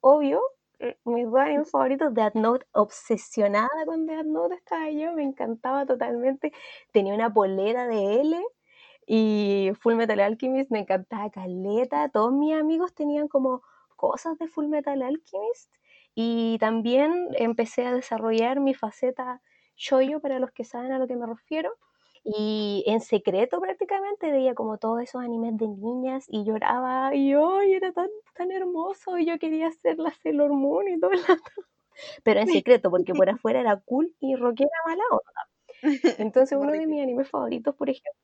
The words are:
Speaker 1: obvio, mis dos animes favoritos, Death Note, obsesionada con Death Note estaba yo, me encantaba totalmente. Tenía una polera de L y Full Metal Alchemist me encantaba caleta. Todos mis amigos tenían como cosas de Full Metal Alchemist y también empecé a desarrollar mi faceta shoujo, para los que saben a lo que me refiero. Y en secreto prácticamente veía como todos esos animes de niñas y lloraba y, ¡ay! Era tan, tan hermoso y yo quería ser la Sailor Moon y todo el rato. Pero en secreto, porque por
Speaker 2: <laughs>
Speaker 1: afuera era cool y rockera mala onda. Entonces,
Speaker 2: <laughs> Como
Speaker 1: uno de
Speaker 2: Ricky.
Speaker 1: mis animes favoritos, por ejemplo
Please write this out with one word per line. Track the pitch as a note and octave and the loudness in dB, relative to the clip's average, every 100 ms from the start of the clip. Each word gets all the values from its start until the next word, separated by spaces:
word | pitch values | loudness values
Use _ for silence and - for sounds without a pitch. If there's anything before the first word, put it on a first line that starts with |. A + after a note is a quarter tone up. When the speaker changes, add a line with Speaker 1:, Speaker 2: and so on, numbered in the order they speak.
Speaker 1:
obvio, | B3+ D4+ C#4+ D4+ C5 - _ _ A#3+ - | 8 6 6 0 -2 -6 _ _ -10 -8
mis | - A#3+ A#3+ | -4 -2 2
dos | B3 | 2
animes | C#4+ D4 D#4 | 2 0 0
favoritos, | C#4 C4 C#4 D#4 | 0 0 2 0
Death | A3+ G#3+ | 2 0
Note, | A3 A3 B3 - | 2 2 0 0
obsesionada | - G#3 - - A3 - - G3+ G3+ A#3 D4+ D#4 | 0 0 -2 -4 -4 -4 -2 0 2 0 -2 -4
con | D#4+ D#4+ | -4 -4
Death | D#4 D#4 | -4 -4
Note | D#4 E4+ | -2 -2
estaba | F4+ _ E4 D#4 | -4 _ -6 -4
yo, | D4+ D#4+ | -4 -4
me | E4 | -2
encantaba | C#4+ C4+ A3 A3+ B3+ C4+ C#4 | -4 -4 -6 -4 -2 -2 0
totalmente. | B3 A#3 A#3+ B3+ C4+ D4+ - - - _ | -2 -2 0 -2 -2 -6 -8 -20 -20 _
Tenía | A3 G3 | 2 2
una | G#3 A3+ | 0 2
polera | G#3+ G3 F#3+ G3+ B3 B3 | 4 2 2 0 0 -2
de | A3+ G3 A3 | 0 2 2
L | D4+ E4 A4 _ _ _ - _ - | 2 0 -4 _ _ _ -20 _ 0
y | A3 A3 G#3+ G#3 G3 F#3+ G#3 | 2 4 2 2 2 0 0
Full | A#3 | 2
Metal | A3+ A3+ G#3+ | 2 2 2
Alchemist | G3+ A3+ C4 C4 C4+ | 2 2 0 0 0
me | A3 | -2
encantaba | G3 F#3+ F#3 A3+ G#3 | 0 -2 -2 -8 -8
caleta. | G3+ F#3 F3+ F#3+ G#3+ B3+ D4 D4 | -8 -8 -6 -2 0 0 0 0
Todos | G#3+ A3 | 2 2
mis | C4+ D4+ | 2 2
amigos | D#4 D4+ E4 F4+ | 0 0 0 -2
tenían | _ D4 D4 D4 | _ -2 -2 0
como | C#4+ C4 B3+ _ _ _ _ | 0 0 -2 _ _ _ _
cosas | - - E4 D#4+ | -2 -2 -6 -6
de | D#4+ | -8
Full | - D4 | -6 -2
Metal | D4+ C#4+ C#4 | -2 -2 -4
Alchemist | B3+ D#4 _ F#4+ G#4+ A#4+ _ _ _ _ _ | -4 -6 _ -8 -6 -8 _ _ _ _ _
y | - A3+ A#3 A3+ A3+ | -4 -2 0 0 0
también | A3 A3+ A3+ B3 D4+ F4 F4+ | 0 0 2 2 2 0 -2
empecé | - A#3 A#3 A3+ - B3 | -2 -2 0 -2 -2 -2
a | |
desarrollar | B3 B3+ A3+ A3 A3+ A#3 C4+ | -4 -4 -4 0 0 0 0
mi | C#4 | 0
faceta | C4 A3 - B3+ B3+ B3+ B3+ _ _ _ _ | 0 -6 -4 -4 -4 -8 -10 _ _ _ _
shoujo, | - C4 C4+ D4+ | 0 2 2 0
para | D4 C4 | -4 -4
los | B3+ | -4
que | - | -6
saben | A#3 A#3+ B3 | -12 -10 -6
a | C4 | -4
lo | B3+ | -4
que | B3 | -4
me | A#3 | -8
refiero. | A#3 _ D#4 F4 A#4 _ _ _ _ | -10 _ -6 -6 -10 _ _ _ _
Y | - G#3+ G#3+ G#3+ G#3 G3+ - | -6 -2 -2 -2 -2 -2 0
en | A3 | 0
secreto | - G#3+ G3+ F#3 B3 F4 | 0 0 0 0 0 -2
prácticamente | F#4 F4+ F4+ G4 G4 G#4 E4 | -6 -6 -4 -4 -4 -6 0
veía | C#4 C4 | 2 0
como | A#3+ A3 G#3+ | -2 -6 -4
todos | A3 A#3 | -4 -4
esos | B3 B3 | -6 -8
animes | A#3+ A#3 A#3 A3 | -6 -4 -4 -2
de | A3 | -4
niñas | G3 G#3+ B3 B3+ C4 - | -4 -6 -6 -4 -6 -6
y | A3 | -6
lloraba | G#3 A3 - B3 B3+ B3+ C4+ | -2 -4 -2 -4 -2 -2 0
y, | C#4 C#4 | 2 4
¡ay! | C#4 D#4 F#4+ G4+ | 4 4 4 2
Era | F#4+ F#4+ | 2 0
tan, | F4+ F#4+ G#4+ _ | -4 -6 -6 _
tan | - F4+ | -8 -6
hermoso | F#4+ F#4 F4 E4+ G4 - F4+ | -4 -4 -4 -6 -8 -6 -2
y | |
yo | E4 E4 | 0 0
quería | D#4+ D#4 E4 | -2 -2 -2
ser | D#4+ - D#4+ | -2 -2 0
la | D#4+ - | -4 -4
Sailor | D#4+ D4 D4 | -2 2 2
Moon | C#4+ C4+ D#4+ G4+ | 4 2 0 0
y | F4 | 0
todo | F4+ | 2
el | F#4 | 2
rato. | F4 E4+ - - - _ _ - - - | 4 2 2 -18 -20 _ _ -20 -18 -2
Pero | - G3+ | 2 4
en | C#4 | 4
secreto, | D#4 B3 A#3+ F#3+ | 2 6 6 6
porque | F3+ F#3 | 2 0
por | F#3 F#3+ | 4 4
Speaker 2:
<laughs> | G#3 | 4
Speaker 1:
afuera | A3 B3 | 0 2
era | A#3+ G3+ - | 2 0 0
cool | B3+ E4+ _ | -2 -2 _
y | C4+ C4 | -4 0
rockera | A#3+ A#3 C#4+ D#4+ E4 | 0 2 0 0 -4
mala | E4+ A4+ | -2 0
onda. | - - - - _ _ - C#4+ C#4 B3+ - | 0 -2 -14 -14 _ _ -4 -2 2 0 0
Entonces, | G#3+ A#3 C4+ C#4 | 0 2 4 2
Speaker 2:
<laughs> | |
Como | |
Speaker 1:
uno | C#4+ | 0
de | D#4 | -2
Speaker 2:
Ricky. | D#4+ | -2
Speaker 1:
mis | D4+ | -2
animes | C4+ A#3+ C4+ | -2 -2 -4
favoritos, | - - B3 A3+ | -4 -4 -4 -4
por | C#4 C4+ | -4 -4
ejemplo | C4 - - | -4 -8 -16